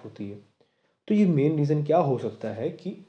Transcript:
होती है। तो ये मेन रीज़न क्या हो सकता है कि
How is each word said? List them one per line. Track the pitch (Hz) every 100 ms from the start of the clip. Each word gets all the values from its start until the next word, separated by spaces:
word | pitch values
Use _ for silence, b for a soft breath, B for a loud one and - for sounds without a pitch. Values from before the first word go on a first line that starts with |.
| 110
होती | - 101
है। | 104 - _ _ _ _ _ -
तो | 214
ये | 196
मेन | 151 147 156
रीज़न | 147 151
क्या | 147 165
हो | 147 123
सकता | 113 107 110
है | 104 143
कि | 175 180 214